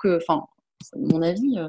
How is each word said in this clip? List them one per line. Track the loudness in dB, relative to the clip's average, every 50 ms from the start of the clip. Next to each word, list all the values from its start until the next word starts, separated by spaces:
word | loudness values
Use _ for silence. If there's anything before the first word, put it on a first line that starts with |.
que, | 0 2 2
enfin, | 2 2 0 -2 -2 -2 -6 _ _ _ _ _ -20 -20 -14 -8
mon | -4 0 0 2 2
avis, | 2 0 0 0 0 0 0 -2
euh, | -4